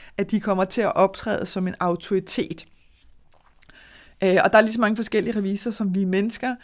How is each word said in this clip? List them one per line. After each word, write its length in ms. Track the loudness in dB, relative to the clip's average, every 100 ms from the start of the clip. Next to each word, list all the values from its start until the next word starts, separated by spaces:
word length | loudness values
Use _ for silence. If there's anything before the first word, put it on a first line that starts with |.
| -14 -6
at 140 | -2
de 80 | 0
kommer 240 | 0 0
til 180 | 0 0
at 140 | 0 4
optræde 500 | 2 2 -4 -4 -4
som 220 | -4 -4
en 80 | -2
autoritet. 840 | -2 -2 -2 -4 -2 -4 -4 -6 -14 -20 _ _ -20 -20 _ _ _ _ -20 -20 -20 -20 -20 -2
Øh, 140 | 2 4
og 80 | 6
der 40 | 6
er 40 |
lige 120 | 6
så 80 | 2
mange 140 | 0 0
forskellige 400 | -2 -2 0 -2
revisorer, 360 | -2 -4 -6
som 220 | -4 -2 0
vi 60 |
er 40 | 0
mennesker, 500 | 0 -2 -4 -6 -6